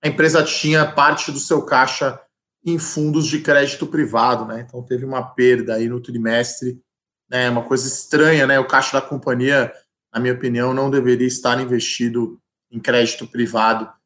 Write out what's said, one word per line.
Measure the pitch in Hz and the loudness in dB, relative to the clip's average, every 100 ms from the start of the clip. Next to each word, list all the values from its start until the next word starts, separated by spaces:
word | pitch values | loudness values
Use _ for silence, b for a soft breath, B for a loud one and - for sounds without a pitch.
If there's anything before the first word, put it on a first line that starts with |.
A | 151 | -6
empresa | 139 160 160 | 2 2 4
tinha | 151 - 156 156 147 | 0 -2 0 2 2
parte | - 143 147 - | 4 2 2 -4
do | 139 | -8
seu | - 160 | -2 -2
caixa | - 135 131 - 139 123 _ _ _ _ - | 2 2 2 0 -4 -6 _ _ _ _ -4
em | 165 | -4
fundos | 160 - 151 151 151 | -4 -2 0 0 0
de | 147 | -2
crédito | 151 143 139 - - | 2 2 2 -2 -6
privado, | 156 131 113 120 120 | -2 0 2 2 0
né? | 113 113 117 | -4 -10 -12
Então | 123 | -16
teve | 123 127 135 | -8 -6 -4
uma | 131 | -8
perda | 123 - 123 123 117 110 | -8 2 4 4 2 -2
aí | 117 | -2
no | 123 | -4
trimestre, | 120 120 113 117 120 - 127 123 _ _ _ _ _ | -8 -6 0 0 0 -4 -8 -10 _ _ _ _ _
né? | 127 123 | -2 0
Uma | 120 | -2
coisa | 117 131 - | 0 -2 -2
estranha, | - - 147 156 156 135 | -4 -2 2 4 4 4
né? | 139 | 2
O | 131 | 4
caixa | 131 139 - | 2 2 -2
da | - | -4
companhia, | 139 - 123 127 139 113 B B _ _ | -8 -4 0 2 2 0 B B _ _
na | 113 | -4
minha | 123 | -2
opinião, | 123 127 120 123 | -2 -2 -2 0
não | 131 139 | 0 0
deveria | 139 123 123 127 | 0 2 2 2
estar | 127 123 131 | 0 -2 -2
investido | 131 123 113 - 120 117 113 - _ _ _ | 0 -2 -2 -4 -2 -2 -4 -8 _ _ _
em | 117 | -10
crédito | - 123 117 - 113 | 0 2 2 -2 -10
privado | 123 117 113 110 113 110 - | -4 -2 2 2 2 -4 -14